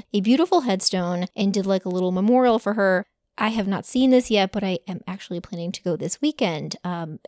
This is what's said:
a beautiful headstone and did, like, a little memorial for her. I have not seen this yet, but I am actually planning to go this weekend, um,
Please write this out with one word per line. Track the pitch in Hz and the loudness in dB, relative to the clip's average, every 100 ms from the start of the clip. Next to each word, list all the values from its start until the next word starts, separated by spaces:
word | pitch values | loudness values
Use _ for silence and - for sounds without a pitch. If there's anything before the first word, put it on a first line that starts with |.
| - | -2
a | 208 | 0
beautiful | 196 269 339 349 | 4 4 4 2
headstone | 247 190 - 185 175 175 180 - | 2 0 0 -2 -2 -4 -4 -2
and | 196 | -2
did, | 196 190 | 0 0
like, | 190 190 | 0 -2
a | |
little | 180 185 | -2 0
memorial | 185 208 254 247 220 | 0 4 4 4 2
for | 202 | 0
her. | 214 196 185 - _ _ - | 0 2 2 -2 _ _ -4
I | 214 | -2
have | 226 196 | -2 -2
not | 196 - | -2 -2
seen | 254 262 | 2 4
this | 254 240 | 4 4
yet, | 208 196 | 2 0
but | 214 | -2
I | 190 180 - | -4 -4 -6
am | 180 - | -12 -10
actually | 190 - 175 | -12 -10 -10
planning | - 170 170 | -8 -8 -8
to | - | -6
go | 180 156 | -4 -4
this | - - | -4 -4
weekend, | 302 302 208 156 170 - | -4 -2 -2 -4 -8 -10
um, | 180 175 160 160 | -8 -8 -8 -12